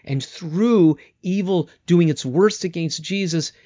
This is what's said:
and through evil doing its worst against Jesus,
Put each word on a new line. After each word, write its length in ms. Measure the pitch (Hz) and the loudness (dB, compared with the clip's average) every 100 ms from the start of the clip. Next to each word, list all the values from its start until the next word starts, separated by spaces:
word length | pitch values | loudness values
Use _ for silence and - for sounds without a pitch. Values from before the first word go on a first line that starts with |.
and 200 | - 135 | -8 -6
through 720 | - - 170 170 233 226 160 147 _ _ | -6 -12 -8 -2 2 4 4 2 _ _
evil 480 | 175 196 185 180 143 _ - | -6 -4 0 -2 -2 _ 2
doing 240 | 175 160 | 4 4
its 160 | 143 131 | 0 -2
worst 380 | 143 208 - | 2 2 0
against 400 | 185 170 160 - | -6 -6 -6 -6
Jesus, 480 | 156 196 185 165 - - | -6 -4 -2 -2 -6 -12